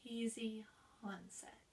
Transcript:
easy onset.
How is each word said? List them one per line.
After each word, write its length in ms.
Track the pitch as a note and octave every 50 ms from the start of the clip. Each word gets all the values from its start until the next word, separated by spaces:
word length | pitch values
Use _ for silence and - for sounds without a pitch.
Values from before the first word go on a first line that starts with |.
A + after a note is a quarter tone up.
| -
easy 600 | A#3+ A#3 A#3 A#3 A3+ A3+ - A3+ A3 A3 A3 G#3+ - - - - - - - -
onset. 680 | G3+ G3 F#3 F3+ F#3 - - - - - - - -